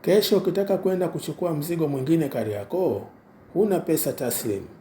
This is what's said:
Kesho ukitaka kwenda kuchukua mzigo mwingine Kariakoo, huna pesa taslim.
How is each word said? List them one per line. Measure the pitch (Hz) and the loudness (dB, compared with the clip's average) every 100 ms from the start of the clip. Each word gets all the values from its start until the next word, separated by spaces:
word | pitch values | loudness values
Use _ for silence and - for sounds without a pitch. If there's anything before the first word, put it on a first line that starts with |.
Kesho | - 202 - 196 | 4 4 4 2
ukitaka | 190 196 196 190 | 2 0 0 0
kwenda | 190 185 175 | 0 0 -2
kuchukua | 165 - 147 180 | -4 -8 -4 -4
mzigo | 151 151 170 156 | -2 -4 -2 0
mwingine | 139 131 165 143 | 0 2 2 2
Kariakoo, | 131 107 104 101 175 175 101 - - - - - | -2 -4 -4 -4 0 0 0 -6 -18 -20 -20 -6
huna | 170 208 175 | 0 2 2
pesa | 170 156 147 | 2 0 0
taslim. | - 123 - 117 98 - - | -2 -4 -4 -4 -4 -6 -20